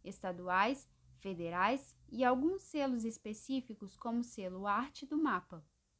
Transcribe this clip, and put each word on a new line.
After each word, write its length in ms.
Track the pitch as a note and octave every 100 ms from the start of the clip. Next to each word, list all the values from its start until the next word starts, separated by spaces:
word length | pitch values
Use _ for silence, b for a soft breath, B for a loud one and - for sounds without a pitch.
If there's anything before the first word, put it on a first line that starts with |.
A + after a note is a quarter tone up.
estaduais, 880 | F3+ - F#3 F3+ F3+ F#3 A3 C#4 - _ - -
federais 760 | G3 E3+ E3 F3 G3+ C4+ - - -
e 160 | A3+
alguns 380 | B3+ B3+ D#4+ F#4+
selos 420 | - D4+ C4+ A#3+
específicos 880 | A3+ A3+ G#3+ G#3+ - C4+ B3+ G#3 G3
como 260 | - A#3 A#3
o 40 |
selo 420 | A#3 - F#3 F#3 G3+
arte 380 | G#3 C#4 -
do 140 | C#4 D4+
mapa. 440 | C#4+ F#3 - D#3+ - _ _